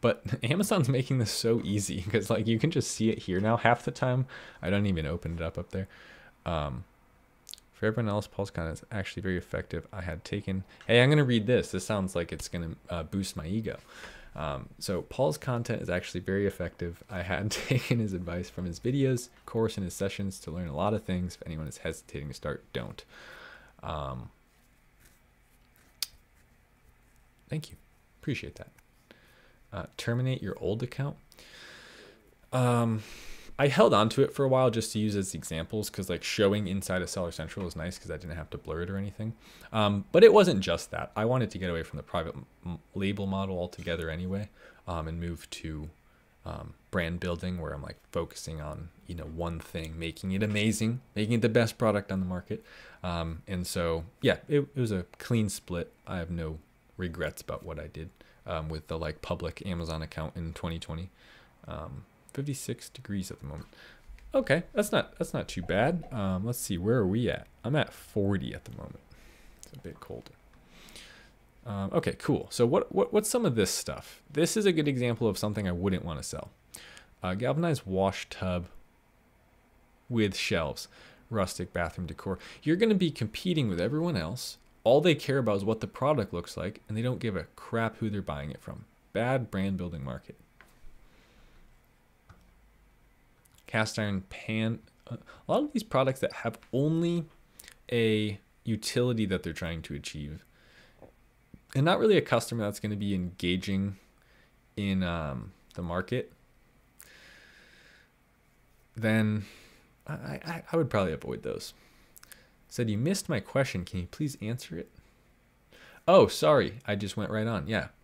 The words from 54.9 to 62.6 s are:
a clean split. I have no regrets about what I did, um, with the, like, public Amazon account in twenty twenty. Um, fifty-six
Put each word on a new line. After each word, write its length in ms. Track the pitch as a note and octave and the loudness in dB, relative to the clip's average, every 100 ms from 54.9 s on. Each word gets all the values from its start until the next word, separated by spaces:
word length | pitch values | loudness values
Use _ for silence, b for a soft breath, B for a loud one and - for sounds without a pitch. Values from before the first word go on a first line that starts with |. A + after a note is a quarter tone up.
a 140 | G2 F2 - | -2 -4 -12
clean 300 | - A#2+ G#2+ | 0 2 2
split. 420 | - - F2 D#2+ _ - | -2 -6 -6 -6 _ -8
I 120 | F#2 | -6
have 120 | E2 | -4
no 280 | E2+ D#2+ D#2 - _ _ - | -4 -4 -8 -14 _ _ -8
regrets 420 | F2+ E2 D#2 - | -6 -4 -6 -6
about 220 | - D2 | -10 -10
what 160 | F2 D#2 | -8 -10
I 80 | D2+ | -10
did, 240 | - D#2+ _ B B | -12 -12 _ B B
um, 240 | - E2 D#2 | -6 -6 -4
with 200 | D#2+ - | -6 -6
the, 100 | E2 | -4
like, 240 | D#2 D#2 | -4 -6
public 420 | - E2+ E2+ - | -6 -4 -4 -6
Amazon 380 | G2 F2 E2 D#2+ | -6 -4 -4 -4
account 340 | D#2 - D#2 - | -6 -6 -8 -6
in 160 | E2 | -8
twenty 280 | D#2+ F2 E2 | -6 -6 -6
twenty. 300 | - D#2+ F#2 B B B B B - | -8 -8 -10 B B B B B -12
Um, 380 | D#2 - - - _ - | -10 -10 -12 -16 _ -14
fifty-six 560 | - C#3+ C3 | -8 -6 -6